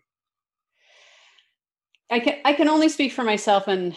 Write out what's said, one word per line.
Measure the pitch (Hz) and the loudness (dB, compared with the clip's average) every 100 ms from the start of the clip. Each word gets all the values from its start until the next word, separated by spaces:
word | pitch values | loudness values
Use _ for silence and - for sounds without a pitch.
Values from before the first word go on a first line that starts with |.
| _ _ _ _ _ _ _ _ _ _ _ _ _ _ _ _ _ _ _ _ - | _ _ _ _ _ _ _ _ _ _ _ _ _ _ _ _ _ _ _ _ -6
I | 233 | -4
can, | 240 - | -2 -2
I | 277 | 0
can | 294 302 | 2 2
only | 311 311 | 2 2
speak | - 269 | 0 -4
for | - | -2
myself | 226 208 214 196 196 | -2 0 2 2 2
and, | 190 180 | -2 -4